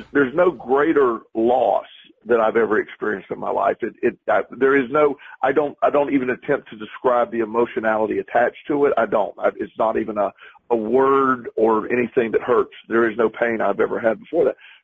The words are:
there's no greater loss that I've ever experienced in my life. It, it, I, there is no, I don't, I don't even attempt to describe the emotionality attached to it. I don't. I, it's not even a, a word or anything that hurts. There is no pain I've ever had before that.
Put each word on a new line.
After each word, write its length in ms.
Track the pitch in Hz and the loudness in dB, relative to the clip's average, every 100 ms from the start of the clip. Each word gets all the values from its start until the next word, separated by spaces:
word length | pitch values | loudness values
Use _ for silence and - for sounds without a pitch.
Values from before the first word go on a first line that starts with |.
| - | -2
there's 220 | 143 131 | 0 0
no 160 | 156 180 | 2 0
greater 720 | 123 120 139 156 147 127 113 - | 0 0 0 2 2 2 0 -6
loss 520 | 113 117 127 107 - - - - _ 110 | -2 0 2 2 0 -4 -18 -20 _ 0
that 120 | 117 | 2
I've 180 | 110 110 | 2 2
ever 220 | 104 104 | 2 0
experienced 520 | - - 113 98 - | -4 -6 -8 -6 -8
in 80 | 104 | -10
my 100 | 98 | -6
life. 280 | 98 98 98 | -2 -2 -2
It, 140 | 107 - | -6 -4
it, 160 | 123 - - | -4 -4 -2
I, 140 | 104 - | -2 -2
there 260 | 120 135 139 | -2 2 2
is 140 | 120 | 0
no, 260 | 151 147 131 - - | 2 2 0 -14 -4
I 100 | 131 | -2
don't, 220 | 139 143 - | 0 -2 0
I 60 | 123 | 0
don't 240 | 143 139 | 2 0
even 160 | 139 127 | 0 -2
attempt 400 | 120 - 131 - | -4 -4 -4 -6
to 80 | 110 | -18
describe 560 | 107 - 127 120 110 | -16 -4 0 0 0
the 60 | 113 | -2
emotionality 800 | 107 113 120 120 110 110 107 101 | -2 0 -2 -2 -2 0 0 -2
attached 400 | - 120 120 - - | -2 0 0 -2 -4
to 160 | 143 | 0
it. 80 | 143 - | 2 2
I 80 | 110 | 0
don't. 280 | 107 95 - | 0 -2 -2
I, 100 | 104 98 | -4 -4
it's 160 | 104 - | -6 -2
not 180 | 110 113 | -2 -2
even 220 | 110 107 | -4 -4
a, 120 | 98 - - - - | -4 -6 -20 -16 -4
a 80 | 117 | -4
word 720 | 107 127 135 139 131 127 113 - | 0 2 4 4 2 -2 -6 0
or 340 | 110 110 - | 2 2 0
anything 420 | 123 117 135 113 | -2 0 0 0
that 100 | - | 0
hurts. 320 | - 113 113 - - | 0 0 0 -6 -2
There 200 | 113 117 | 0 2
is 60 | 104 | 0
no 140 | 110 | -2
pain 320 | - 117 113 | 0 -2 -2
I've 180 | 98 101 | -2 0
ever 180 | 107 104 | -2 0
had 200 | 113 104 | -2 -2
before 240 | - 165 | -4 -2
that. 120 | 143 - - - | 0 -2 -12 -20